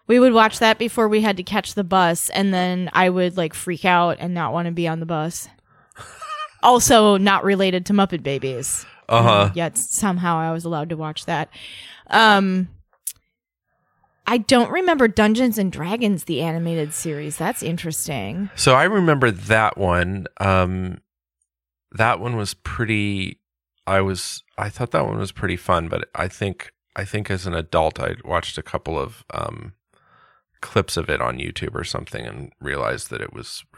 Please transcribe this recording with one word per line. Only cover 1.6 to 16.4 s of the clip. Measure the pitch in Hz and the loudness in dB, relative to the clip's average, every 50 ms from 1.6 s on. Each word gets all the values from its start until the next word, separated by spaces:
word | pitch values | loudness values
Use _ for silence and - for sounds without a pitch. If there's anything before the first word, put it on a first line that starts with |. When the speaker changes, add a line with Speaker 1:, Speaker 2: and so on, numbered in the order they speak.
| - - - | -4 -4 -4
Speaker 1:
the | 208 196 | -6 -2
bus, | 170 190 190 180 170 170 170 - - | 2 2 4 4 4 2 0 -2 -4
and | - - 196 196 190 | -2 0 0 0 0
then | 180 180 180 180 180 185 170 - | 0 0 0 -2 -2 -4 0 2
I | - 185 185 | 2 4 4
would, | 180 185 180 180 175 | 4 2 0 0 0
like, | 190 170 156 - | -2 -4 -4 -4
freak | - - 185 175 160 - | -6 -6 -6 -6 0 2
out | 185 180 175 175 170 - - | 4 4 4 4 2 0 -2
and | - 175 180 | -4 -4 -4
not | 175 160 135 123 | -4 -2 -2 -2
wanna | 170 170 170 170 | -2 -4 -4 -2
be | 170 170 | -2 -2
on | 165 165 165 | -2 -2 -4
the | 165 | -4
bus. | 165 170 151 156 170 175 - - - _ _ _ _ _ _ _ _ _ | -4 -4 -4 -4 -4 -6 -10 -12 -14 _ _ _ _ _ _ _ _ _
<laughs> | - - - - - 622 622 622 605 605 - - _ | -20 -20 -20 -18 -16 -14 -12 -12 -12 -12 -14 -6 _
Also | - 233 247 240 240 - 262 226 214 208 202 | 2 4 4 4 4 6 6 6 8 6 4
not | 190 196 202 196 - - | 4 4 2 2 2 2
related | 196 196 190 196 190 180 185 180 | 2 2 2 2 0 0 -2 -2
to | - 202 | 0 2
Muppet | 202 196 190 180 160 - | 2 2 2 0 -4 -4
Babies. | 139 139 135 131 135 127 120 135 - - - - - - _ _ - | -4 -4 -4 -4 -6 -6 -6 -6 -6 -6 -8 -8 -12 -20 _ _ 2
Speaker 2:
Uh-huh. | 113 117 117 117 107 101 101 | 4 6 6 8 8 6 6
Speaker 1:
Um, | 101 90 | 4 2
yet | 170 170 156 - - | 0 -4 -4 -4 -4
somehow | - - - - 220 202 180 180 185 180 170 160 | -6 -4 -4 -2 0 0 0 0 0 0 0 0
I | 160 165 | 0 -2
was | 165 170 170 | -4 -4 -4
allowed | 165 170 151 151 165 | -4 -4 -4 -4 -6
to | 170 | -6
watch | 156 160 156 156 - - | -6 -6 -8 -8 -8 -8
that. | - 165 147 160 - - - - - - - - - - - - - | -6 -4 -4 -4 -6 -10 -16 -20 -18 -18 -18 -20 -20 -20 -20 -6 0
Um, | - - 226 214 208 196 196 190 185 185 180 175 - - _ _ _ _ _ - - _ _ _ _ _ _ _ _ _ _ _ _ _ _ _ _ _ _ _ _ _ _ | 4 6 6 6 6 6 4 2 0 0 -2 -4 -8 -14 _ _ _ _ _ -14 -14 _ _ _ _ _ _ _ _ _ _ _ _ _ _ _ _ _ _ _ _ _ _
I | 196 233 247 | 0 0 0
don't | 208 - 269 240 - - | 2 4 4 4 4 4
remember | 277 349 381 359 330 277 247 220 | 0 0 2 2 4 4 4 4
Dungeons | - 220 214 214 220 233 262 247 220 | 4 4 4 4 4 4 2 2 2
and | 226 190 185 156 | 0 -2 -2 -2
Dragons, | - 151 180 208 240 240 208 196 151 - | -4 -6 -6 -4 -2 0 0 0 -2 -2
the | - 165 123 | -4 -4 -2